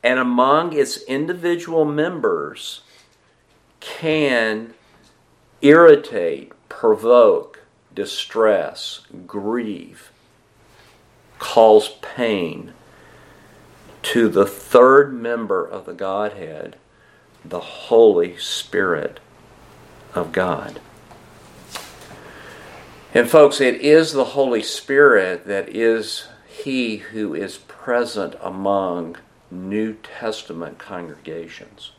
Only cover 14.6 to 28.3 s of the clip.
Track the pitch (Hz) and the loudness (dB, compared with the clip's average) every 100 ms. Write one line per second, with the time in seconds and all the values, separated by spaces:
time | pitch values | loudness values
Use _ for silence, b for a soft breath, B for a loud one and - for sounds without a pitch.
14.6 | - 123 127 135 143 127 117 117 107 95 | 2 6 8 6 4 -6 -8 -8 -4 -4
15.6 | - 98 90 87 95 98 107 101 80 78 | -6 -12 -16 -10 -8 -6 -6 -10 -16 -14
16.6 | - - _ b b b b b 82 87 | -16 -20 _ b b b b b -14 -14
17.6 | - - - 113 113 90 87 90 - - | -14 -18 2 6 6 6 -2 -6 -10 -10
18.6 | - 95 95 80 - - _ - - - | -6 -4 -2 -2 -6 -12 _ -20 -20 -20
19.6 | - - - - - - 82 92 92 80 | -20 -20 -20 -20 -12 -8 -6 -4 -4 -4
20.6 | - - - - - - - - - - | -8 -18 -20 -20 -20 -20 -20 -20 -20 -20
21.6 | - - B B B B B B B B | -20 -18 B B B B B B B B
22.6 | B B B B - 117 117 156 147 - | B B B B -2 -2 4 6 6 4
23.6 | 127 117 143 160 156 143 123 139 135 113 | -2 0 4 4 4 -2 -4 -2 -2 -2
24.6 | - - - 139 143 107 92 87 - 98 | -6 -12 -2 4 6 4 0 -6 -8 -8
25.6 | 95 107 113 113 107 - - - _ - | -8 -2 0 0 -6 -14 -16 -20 _ -14
26.6 | 143 131 120 104 - 110 104 76 95 - | -8 -4 -6 -8 -12 -10 -8 -8 -10 -14
27.6 | - - - 120 117 107 87 | -20 -16 -4 -4 -2 -6 -8